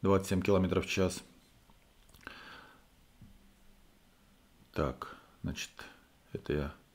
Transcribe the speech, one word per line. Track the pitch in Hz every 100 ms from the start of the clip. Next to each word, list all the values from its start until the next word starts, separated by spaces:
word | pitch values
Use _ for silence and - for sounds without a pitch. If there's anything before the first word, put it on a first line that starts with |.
Двадцать | 98 98 95
семь | 95
километров | 92 95 92 90 80
в |
час. | - 92 - - - - - _ - _ _ _ - - - - - - - _ _ - _ - - - _ - - - _ _ _ _ _ _ _ -
Так, | - 69 65 - - - -
значит, | - 73 - - - - _ _ _
это | - -
я | 73 71 - _